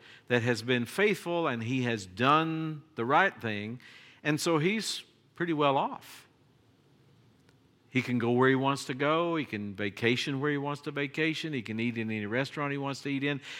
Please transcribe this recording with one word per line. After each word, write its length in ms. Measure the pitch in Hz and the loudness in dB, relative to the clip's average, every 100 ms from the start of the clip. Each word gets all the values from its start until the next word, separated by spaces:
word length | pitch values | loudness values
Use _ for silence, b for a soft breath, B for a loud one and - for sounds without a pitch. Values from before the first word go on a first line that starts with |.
| B B _ | B B _
that 140 | 123 | 2
has 200 | 117 113 | 2 0
been 220 | 117 123 | 0 0
faithful, 640 | 117 - 208 190 170 170 160 | 0 2 2 2 -2 -2 0
and 160 | 117 | -2
he 200 | 113 131 | -2 -2
has 220 | 123 113 95 | 0 -2 -6
done 760 | 92 127 151 160 160 160 151 - - | 2 6 6 4 -2 -4 -6 -10 -6
the 100 | 117 | 2
right 340 | 156 190 - | 4 4 0
thing, 400 | 113 104 107 127 B B B B 151 | -6 -4 -6 -10 B B B B 0
and 160 | 151 | 0
so 160 | 175 160 | 2 2
he's 460 | 170 220 196 - - _ _ - | 2 0 -4 -8 -12 _ _ -6
pretty 180 | 175 | -2
well 240 | 151 143 135 | 2 4 4
off. 500 | 226 - - - - _ _ _ _ _ _ _ _ _ _ _ _ _ _ _ _ | 0 -6 -16 -20 -20 _ _ _ _ _ _ _ _ _ _ _ _ _ _ _ _
He 120 | 127 | -2
can 180 | 123 123 | 0 0
go 120 | 117 | 2
where 160 | 123 131 | 4 4
he 80 | 131 | 4
wants 300 | 135 139 - | 2 -2 -4
to 80 | |
go. 420 | 131 143 160 170 160 | -2 0 2 0 -2
He 80 | |
can 300 | 131 107 104 | -4 -6 -6
vacation 680 | 98 104 95 117 123 - 135 | -4 -6 0 0 2 -2 -2
where 100 | 147 | -2
he 80 | 143 | -2
wants 220 | 143 143 | -4 -6
to 80 | 156 | -6
vacation. 600 | 143 143 143 160 156 160 | -6 -4 -2 -2 -2 -4
He 100 | 139 | -6
can 160 | 107 110 | -4 -2
eat 200 | 117 117 | -2 -2
in 120 | 110 | -4
any 160 | 110 104 | -4 -2
restaurant 460 | 120 135 - 143 | -2 -2 -4 -4
he 60 | 139 | -4
wants 240 | 139 135 | -6 -6
to 80 | 143 | -6
eat 120 | 139 | -2
in. 200 | 139 139 B B | -2 -4 B B